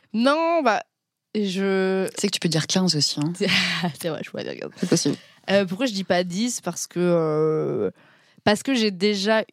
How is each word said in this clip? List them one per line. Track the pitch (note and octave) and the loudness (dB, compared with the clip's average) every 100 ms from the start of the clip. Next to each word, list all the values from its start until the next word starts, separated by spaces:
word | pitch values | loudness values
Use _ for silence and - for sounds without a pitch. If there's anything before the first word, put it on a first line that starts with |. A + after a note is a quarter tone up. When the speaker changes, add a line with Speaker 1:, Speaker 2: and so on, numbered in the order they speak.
| _ | _
Speaker 1:
Non, | G#3+ B3+ D#4 E4 E4+ | 0 2 2 2 2
bah, | B3+ G3 - _ _ _ _ A3 | 2 0 -2 _ _ _ _ -4
je | G3 F3+ G3 F#3+ F#3+ F#3+ F#3 | -2 0 0 2 2 0 -2
Speaker 2:
Tu | - | -2
sais | G3+ | -4
que | |
tu | - | 0
peux | F3 | 0
dire | D#3 - | 0 0
quinze | F#3+ F#3 D3+ | 0 2 2
aussi, | - - | 0 0
hein. | D3+ | -4
Speaker 1:
<laughs> | F3 | 0
C'est, | F#3+ F#3 F3+ E3+ F3 - | 0 0 0 -2 -4 -4
c'est | E3+ | -6
vrai, | D3 | -6
je | - | -8
pourrais | - | -10
dire | C2+ C2 | -8 -8
quinze. | - - | -12 -6
Speaker 2:
C'est | F3+ | 0
possible. | E3 D3 - - _ - | 2 2 -2 -8 _ 0
Speaker 1:
Euh, | G3 F#3 | 2 2
pourquoi | F#3 C4+ | -2 -2
je | |
dis | G3 | -2
pas | F#3 F3+ | 0 0
dix ? | F3+ F3+ A#3+ - | 2 -2 -2 -4
Parce | F3+ E3+ - | -6 -8 -6
que, | F3 | 0
euh, | F3+ E3+ D#3+ D3+ D#3 D#3 D3+ C3 F#2+ - _ _ _ _ | 2 2 2 2 0 0 -2 -2 -4 -6 _ _ _ _
parce | - G#3+ | 0 0
que | - | 2
j'ai | B3+ G#3+ | 2 2
déjà | F3+ G3+ G3+ G3+ A3 - | 2 0 0 2 0 0